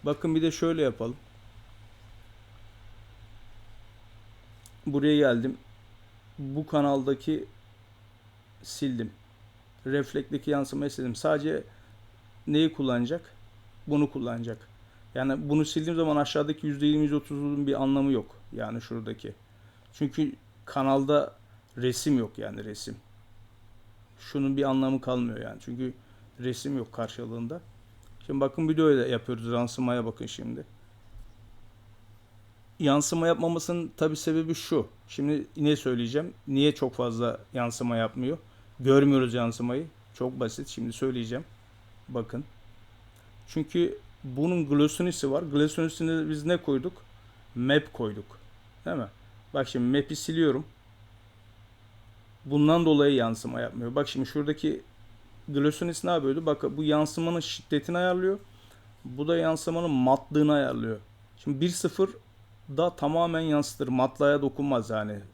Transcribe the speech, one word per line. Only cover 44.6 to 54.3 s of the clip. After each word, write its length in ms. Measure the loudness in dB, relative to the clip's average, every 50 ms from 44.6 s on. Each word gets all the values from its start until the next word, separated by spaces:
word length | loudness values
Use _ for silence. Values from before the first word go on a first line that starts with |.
| 0 2
glossinis'i 600 | 4 4 4 4 4 0 -2 -2 -2 -2 -2 0
var. 120 | 0 -2 -2
Glossinis'ine 840 | 0 2 2 2 2 2 0 -2 -2 -2 -2 -2 -2 0 -2 -2 -2
biz 160 | -4 -4 0
ne 120 | 0 0
koyduk? 360 | 0 2 0 0 0 0 -4 -10 -10 -20 -20 -20 -20 -20 -20 -20 -20 -20 -12 -6
Map 380 | -2 2 4 4 4 4 0 -6
koyduk. 460 | -4 -4 -4 -4 -8 -12 -16 -18 -20 -20 -20 -20 -20 -20 -20 -20 -12 -8
Değil 120 | -6 -6
mi? 100 | -4 -6 -8 -12 -20 -20 -20 -20 -20 -20 -6 -4
Bak 140 | -4 -4
şimdi 300 | -2 -2 0 2 2 2
map'i 180 | 2 2 0 -6
siliyorum. 500 | -8 -6 -4 0 2 4 4 4 2 -4 -8 -16 -20 -20 -20 -20 -20 -20 -20 -20 -20 -20 -20 _ -20 -20 -20 -20 -20 -20 -20 -20 -20 -20 -20 -20 -20 -20 -20 -20 -20 -20 -20 -20 -18 -8
Bundan 400 | 0 2 4 6 6 6 6 6
dolayı 300 | 6 6 6 6 6 6
yansıma 460 | 4 2 2 -2 -4 -6 -8 -6 -6
yapmıyor. 340 | -6 -6 -6 -8 -8 -4 -2
Bak 140 | -2 -2 -2
şimdi 160 | -2 -4 -6
şuradaki 560 | -4